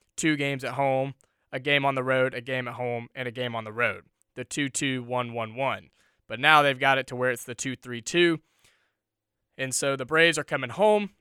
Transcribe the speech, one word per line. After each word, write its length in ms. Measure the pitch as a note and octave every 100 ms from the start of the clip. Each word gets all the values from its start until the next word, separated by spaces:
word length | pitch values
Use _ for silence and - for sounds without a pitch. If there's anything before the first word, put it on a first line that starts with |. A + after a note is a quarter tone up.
| _ -
two 200 | D#3+ D3+
games 280 | C#3 C3+
at 120 | C3 B2
home, 400 | C#3 C3 C#3 C3+ _ _ _
a 80 | C3+
game 240 | C3+ C#3+
on 120 | C#3 C3+
the 80 |
road, 320 | B2+ C3 C3 B2+
a 40 |
game 280 | A#2+ C3 B2
at 80 | A2+
home, 320 | B2 A#2+ A#2 C3+
and 120 | B2
a 40 |
game 240 | A#2 B2 A#2
on 80 |
the 100 | A2
road. 300 | A2 A#2 F#2+ _ _ _ -
The 100 | B2
two 240 | - C#3
two 320 | - C#3+ C3
one 320 | A#2+ B2 A#2+
one 220 | A#2 A2 A#2
one. 340 | C3+ G2+ D#2+ _ _ _ _
But 120 | A2+
now 220 | C#3+ D#3
they've 180 | C#3+ B2+
got 200 | C3+ C3+
it 80 | C3
to 80 | B2
where 160 | B2+
it's 140 | A#2 -
the 100 | A#2
two 200 | C#3 B2
three 240 | B2+ A#2+
two. 420 | A2+ F3 F3 D#3+ _ _ _ _ _ _ _ _ _ _ _ -
And 160 | C3
so 220 | - C#3 C3+
the 100 | B2
Braves 320 | D#3+ E3+ D#3
are 60 |
coming 260 | C#3 C#3+ B2+
home 400 | A#2 G#3+ G#3+ G3+ _